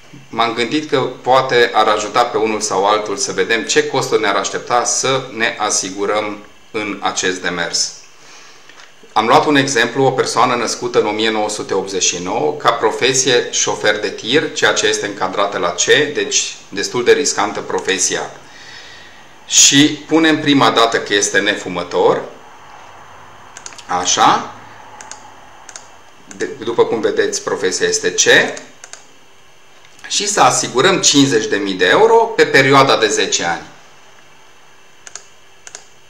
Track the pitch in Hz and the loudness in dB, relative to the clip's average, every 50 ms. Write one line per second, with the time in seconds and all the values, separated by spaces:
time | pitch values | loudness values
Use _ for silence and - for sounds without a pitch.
0 | - - - - - - 117 113 117 117 113 - - 110 147 151 151 - 143 131 | -20 -20 -20 -20 -18 -8 -4 -2 -2 -2 -2 -4 -4 -2 -2 -4 -2 -2 -2 -2
1 | 123 - - - - 123 131 131 - - 123 - 240 - - 110 110 107 107 107 | -2 -4 -6 -6 0 2 2 2 2 2 2 2 2 4 4 2 2 2 2 0
2 | 107 101 - 123 120 - - 107 110 110 107 101 - - 98 95 98 104 104 104 | -2 -2 0 0 0 0 0 -2 -2 -2 -2 -4 -4 -2 -2 0 2 2 2 0
3 | - - 98 92 - - 90 95 90 98 113 110 104 - - 151 147 - 139 131 | 0 -4 -6 -6 -6 -4 -2 -2 0 0 -2 -2 -2 0 0 0 0 2 -2 -4
4 | - - 120 107 104 101 101 98 98 - - 110 - - 120 120 110 - - - | -2 0 0 0 0 0 0 -2 -2 -4 -6 -8 -4 0 0 0 0 0 -2 -2
5 | - 127 135 127 - - 110 110 113 117 - - 107 101 - - 101 95 95 101 | 0 0 -2 -2 -4 -8 -4 -4 -4 -2 -2 -2 -4 -2 -2 -4 -4 -6 -6 -4
6 | 101 104 104 107 107 104 104 101 - - - - - - - 107 104 101 98 101 | -2 -2 -2 -2 -2 -4 -8 -10 -14 -20 -20 -20 -20 -10 -8 -6 -6 -6 -6 -4
7 | - 95 92 - 98 92 90 87 92 87 87 87 85 82 - - - - - - | -4 -4 -4 -2 -2 -2 -4 -4 -6 -6 -4 -4 -4 -4 -4 -4 -4 -6 -8 -14
8 | - - - - - - - - - - - - - - - - - - - - | -20 -20 -20 -20 -20 -20 -20 -20 -20 -20 -20 -20 -20 -20 -20 -20 -20 -20 -20 -20
9 | - - - 110 113 117 139 156 156 156 147 139 135 135 - 117 120 117 - 135 | -20 -4 -2 0 2 4 4 4 4 4 2 2 2 2 2 0 0 0 0 2
10 | 135 127 - - 110 - - 120 123 127 120 120 110 107 - - 123 120 120 117 | 2 2 2 0 -2 0 2 2 2 2 2 -2 -2 -4 -6 -6 -6 0 0 0
11 | 107 107 107 107 113 110 110 107 107 - - - 98 - 104 95 92 95 95 90 | 0 0 -2 0 -2 0 0 -2 -2 -4 -4 -8 -6 -4 -4 -4 -4 -4 -4 -2
12 | - - - 87 87 92 107 - - 76 - - - 120 120 - - - - - | -2 -2 -2 -4 -6 -4 -4 -2 -2 -2 -4 0 0 0 0 2 0 -2 0 0
13 | 120 131 131 - - 139 123 117 - - - - - - - - - 107 104 107 | 0 0 0 0 2 2 2 2 0 0 -2 -2 -2 -2 -2 0 0 0 0 0
14 | 101 98 98 - 104 110 131 165 165 - - - 117 107 - 101 104 107 107 104 | -4 -6 -6 -8 -4 0 0 0 0 -2 -2 0 0 2 2 2 0 0 0 -2
15 | 104 101 95 - 98 95 - 101 101 101 101 95 90 87 85 - - 113 120 139 | -4 -6 -4 -4 -6 -4 -2 -2 -2 -2 -2 -4 -4 -4 -2 -2 2 2 4 2
16 | 147 139 - 104 98 87 - - - - - - - - 95 98 92 - - 123 | 2 0 -2 -4 -4 -2 -2 -4 -4 -4 -10 -16 -16 -10 -8 -8 -6 -4 -4 0
17 | 117 113 110 117 - - - 104 104 104 - 104 92 - 95 92 - 95 95 90 | 2 4 4 4 2 -2 -2 -2 -2 -4 -4 -8 -8 -6 -6 -4 -2 -2 -2 -2
18 | - - 87 80 76 - - - - - - - - - - - - - - - | -2 -2 -2 -4 -6 -8 -12 -18 -20 -20 -20 -20 -20 -20 -20 -20 -20 -20 -20 -20
19 | - - - - - - - - - - - - - - 143 139 151 151 151 - | -20 -20 -20 -20 -20 -20 -20 -20 -8 -2 2 2 4 4 6 4 4 4 0 -4
20 | - - 151 165 160 160 151 135 147 143 143 135 117 110 110 117 117 - 113 - | -4 0 2 4 4 4 2 2 2 2 4 4 4 4 4 4 2 2 2 -2
21 | - - 104 101 98 - - 98 101 104 98 - - 98 90 87 87 - 101 92 | -2 0 0 0 0 0 0 0 0 0 -2 -2 -6 -6 -6 -6 -6 -2 0 2
22 | 104 139 175 - - - - - - - - - - - - - - - - - | 4 4 2 0 -4 -10 -14 -18 -20 -20 -20 -20 -20 -20 -20 -20 -20 -20 -20 -20
23 | - - - - - - - - - - - - - - - - - - 90 90 | -20 -20 -20 -20 -20 -20 -20 -20 -20 -20 -20 -18 -18 -18 -18 -18 -8 -6 -6 -4
24 | 92 - - 107 117 147 202 233 - - - - - - - - - - - - | -2 -2 2 4 4 4 4 2 -2 -8 -14 -18 -20 -20 -20 -20 -20 -20 -20 -20
25 | - - - - - - - - - - - - - - - - - - - - | -20 -18 -18 -20 -20 -20 -20 -20 -20 -20 -20 -20 -20 -20 -20 -20 -20 -20 -20 -20
26 | - - - - - - - 98 107 - - - 110 117 117 120 110 104 117 110 | -20 -20 -20 -20 -20 -20 -10 -8 -8 -8 -8 -8 -8 -2 0 0 2 2 0 0
27 | 104 101 98 107 101 95 - - - 92 95 - 92 92 92 - 90 87 87 - | 0 0 0 0 0 0 -4 -4 -4 -4 -4 -2 -2 -2 -2 0 0 0 0 0
28 | - 90 90 - - 117 131 180 226 - - - - - - - - - - - | -2 -2 0 2 4 4 4 4 4 0 -4 -10 -14 -18 -20 -20 -20 -20 -20 -20
29 | - - - - - - - - - - - - - - - - - - - - | -20 -20 -20 -20 -20 -20 -20 -20 -20 -20 -20 -20 -20 -20 -20 -20 -20 -20 -20 -20
30 | - - - - 202 202 - 185 170 151 - - 127 - 113 123 170 196 180 - | -12 -8 -6 -4 -4 -2 2 4 4 4 4 2 -2 -2 0 2 2 4 2 2
31 | - - 147 143 135 - 117 110 107 107 104 101 101 95 92 90 90 95 131 185 | 2 4 4 4 4 4 4 0 0 0 -2 -2 -2 -4 0 2 2 4 6 6
32 | 220 226 226 233 226 226 - 165 151 143 147 139 135 135 139 135 135 - 110 104 | 6 6 6 4 4 2 2 2 2 4 4 4 4 6 6 6 6 4 4 2
33 | 110 101 95 104 98 - - - 90 85 85 82 - - - - - - - - | 2 0 0 0 0 -2 -2 -2 -2 -4 -4 -6 -8 -14 -20 -20 -20 -20 -20 -20
34 | - - - - - - - - - - - - - - - - - - - - | -20 -20 -20 -20 -20 -20 -20 -20 -20 -20 -20 -20 -20 -20 -20 -20 -20 -20 -20 -20
35 | - - - - - - - - - - - - - - - - - - - - | -18 -18 -18 -18 -18 -20 -20 -20 -20 -20 -20 -20 -20 -20 -20 -20 -20 -20 -20 -20
36 | - | -20